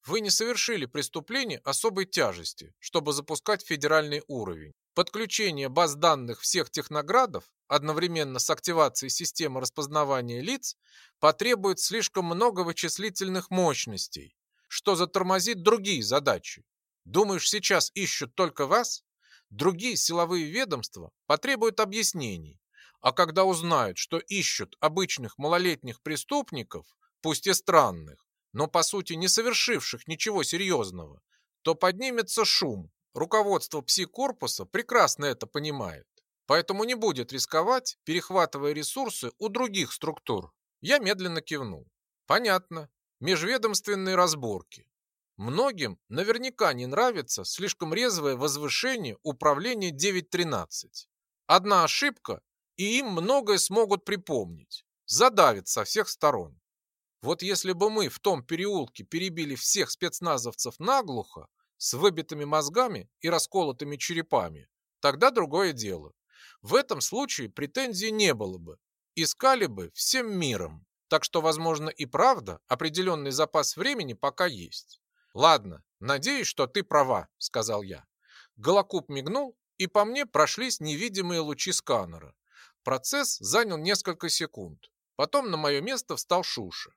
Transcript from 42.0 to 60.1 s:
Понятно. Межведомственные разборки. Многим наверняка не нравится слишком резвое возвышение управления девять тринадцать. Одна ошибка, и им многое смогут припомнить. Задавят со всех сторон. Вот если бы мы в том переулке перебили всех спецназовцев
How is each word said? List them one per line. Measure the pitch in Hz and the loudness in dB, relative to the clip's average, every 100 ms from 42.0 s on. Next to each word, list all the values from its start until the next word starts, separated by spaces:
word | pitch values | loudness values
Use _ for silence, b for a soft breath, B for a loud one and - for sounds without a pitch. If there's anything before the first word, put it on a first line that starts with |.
| _ _ _ | _ _ _
Понятно. | 185 233 185 _ 165 147 _ _ _ | 2 4 0 _ -14 -14 _ _ _
Межведомственные | 139 175 180 254 220 196 - 202 190 185 | 0 0 2 0 0 -2 -2 -2 0 4
разборки. | 180 151 120 95 - - _ _ _ _ _ - | 4 2 -4 -6 -8 -20 _ _ _ _ _ -12
Многим | 107 151 277 202 127 92 _ | -4 0 0 0 -6 -6 _
наверняка | 131 202 233 262 - 196 | -4 0 0 -2 0 0
не | 123 127 | 2 -2
нравится | 151 247 202 123 - | 2 2 0 -6 -6
слишком | 92 - 185 - 165 | -6 -6 -6 -4 -4
резвое | 180 247 180 143 127 | 0 0 0 0 0
возвышение | 147 143 147 - 254 254 143 101 | -2 -2 -2 -2 -2 -2 -6 -6
управления | 156 127 151 143 220 233 185 | -8 0 2 2 0 -2 -4
девять | 139 190 185 - | 0 0 0 -2
тринадцать. | 175 170 117 82 - - - - _ _ _ - | -2 0 -2 -4 -10 -12 -20 -20 _ _ _ 4
Одна | 175 190 190 160 | 4 6 4 4
ошибка, | - 285 233 - 98 _ _ _ - | 2 -2 -4 -10 -10 _ _ _ -6
и | 202 247 | 0 0
им | 254 | 0
многое | 175 185 277 214 190 | -2 2 2 4 2
смогут | - 202 208 196 | 4 2 4 2
припомнить. | - 202 - 135 90 82 _ - _ _ - | 0 -6 -2 -2 -2 -10 _ -20 _ _ -4
Задавят | - 254 202 151 101 - | 6 6 8 6 6 -2
со | - 104 | -4 -2
всех | 214 196 | -2 -2
сторон. | - 151 120 82 64 _ _ _ _ _ _ | 2 2 2 -6 _ _ _ _ _ _ _
Вот | 120 175 | -4 -4
если | 185 185 185 | -2 -2 -2
бы | 175 208 | 2 2
мы | 214 165 | 2 -2
в | - | 0
том | 208 165 | 0 0
переулке | 120 165 202 190 127 - | -2 -4 -2 -2 -4 -12
перебили | 98 170 185 165 151 131 | -8 -6 -6 -6 -6 -4
всех | - - 139 | 0 0 -2
спецназовцев | - 175 | -4 -6